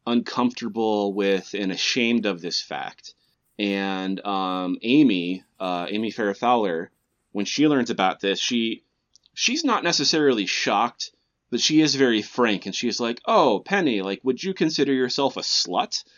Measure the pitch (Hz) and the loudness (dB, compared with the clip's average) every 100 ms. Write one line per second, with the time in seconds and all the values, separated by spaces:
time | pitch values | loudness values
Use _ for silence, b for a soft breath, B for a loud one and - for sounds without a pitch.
0 | - 120 - - 123 123 117 104 110 104 | 0 0 0 0 0 0 -6 -2 0 2
1 | 101 98 98 95 - 98 98 87 - 131 | 0 0 2 2 -2 -6 -4 -2 -2 0
2 | 117 117 104 87 82 - - 71 67 - | 2 2 0 -4 -4 -6 -6 -8 -8 -12
3 | - _ _ _ _ - 104 98 98 95 | -20 _ _ _ _ -4 -2 -2 -2 -4
4 | 95 95 101 98 92 92 90 90 113 143 | -4 -6 -4 -4 -2 -4 -4 -4 2 4
5 | 139 92 87 92 _ - 92 90 87 104 | 6 4 -2 -6 _ -10 -6 -4 -4 -6
6 | 110 - 104 98 120 120 101 82 92 _ | -6 -2 -2 0 2 2 2 -2 -6 _
7 | _ _ _ 104 101 - 151 139 120 98 | _ _ _ -6 -4 2 4 4 0 0
8 | 92 - 98 95 - 120 113 - _ _ | 0 0 -2 0 0 -2 -2 -4 _ _
9 | _ _ _ - - 294 302 208 170 160 | _ _ _ -4 -2 0 0 0 0 0
10 | 139 160 147 117 92 - - 104 120 - | 2 4 4 4 0 -2 0 2 0 -2
11 | - _ _ _ - 120 - 156 151 135 | -14 _ _ _ -6 -2 2 4 4 4
12 | 127 110 101 - 117 95 101 - 120 101 | 4 2 0 0 2 0 -4 -4 -4 -2
13 | 117 110 - 220 143 98 - 196 160 104 | -4 -4 2 4 4 2 0 0 0 0
14 | 95 98 131 120 190 185 160 156 139 131 | -2 -4 -2 -2 -2 -2 0 2 2 2
15 | 127 131 135 101 - - - 90 - - | 0 0 -2 -2 -2 -2 0 -2 -2 -4
16 | - | -10